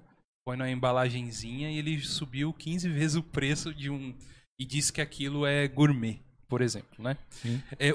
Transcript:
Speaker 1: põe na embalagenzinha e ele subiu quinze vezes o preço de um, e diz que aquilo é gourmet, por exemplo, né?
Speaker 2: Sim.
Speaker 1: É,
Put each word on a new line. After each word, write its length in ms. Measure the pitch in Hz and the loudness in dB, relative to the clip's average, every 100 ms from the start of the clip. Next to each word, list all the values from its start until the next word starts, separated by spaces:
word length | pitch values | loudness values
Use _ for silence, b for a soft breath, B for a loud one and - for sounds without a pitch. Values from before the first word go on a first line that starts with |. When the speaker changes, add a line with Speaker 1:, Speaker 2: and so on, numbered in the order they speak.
| - _ _ _ - | -16 _ _ _ -8
Speaker 1:
põe 120 | 127 | -4
na 120 | 131 | -2
embalagenzinha 1000 | 127 127 127 127 123 120 110 113 127 151 | 0 2 4 2 0 -6 -6 -8 -6 -4
e 60 | 156 | -4
ele 240 | 151 156 | -2 -2
subiu 500 | 135 - 139 127 151 | -2 -4 -4 -2 -2
quinze 360 | 160 - 175 175 | -2 -4 -2 0
vezes 260 | 147 156 160 | 2 2 2
o 80 | |
preço 500 | 160 147 135 147 170 | -2 0 0 0 -2
de 160 | 147 139 | -6 -6
um, 240 | 139 135 127 b b b - | -6 -6 -12 b b b -10
e 60 | 131 | -4
diz 260 | 143 143 | 0 0
que 80 | - | 0
aquilo 440 | 147 - 139 143 143 | -4 -2 -2 2 2
é 200 | 143 143 | 4 2
gourmet, 540 | 131 151 135 113 107 - _ - | 6 6 6 2 -4 -10 _ -2
por 120 | 123 | 2
exemplo, 400 | 123 104 - - | 2 0 -10 -8
né? 140 | 117 139 - | -6 -6 -8
Speaker 2:
Sim. 320 | - 117 120 - 143 | -8 -4 -4 -4 0
Speaker 1:
É, 140 | 143 | 2